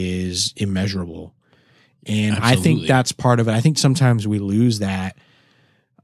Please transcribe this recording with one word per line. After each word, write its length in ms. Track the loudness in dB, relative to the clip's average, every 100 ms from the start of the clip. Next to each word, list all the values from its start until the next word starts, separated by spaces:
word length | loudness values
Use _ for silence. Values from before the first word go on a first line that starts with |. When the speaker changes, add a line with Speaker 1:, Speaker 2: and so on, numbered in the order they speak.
| -4 -4
Speaker 1:
is 300 | -4 -4 -6 -4
immeasurable. 800 | -4 -2 -2 -4 -8 -12 -16 _ _ _ _ _ _ _ -4
And 300 | -2 0 0
I 140 | 2
think 60 | 4
Speaker 2:
Absolutely. 240 | 4 2 2
Speaker 1:
that's 240 | 0 0
part 280 | -2 0 2
of 80 | 2
it. 40 |
I 80 | 0
think 180 | 0 2
sometimes 480 | 0 4 2 2 0
we 100 | -2
lose 400 | 0 2 2 0
that, 380 | -2 -4 -6 -10 _ _ _ _ _ _ _ _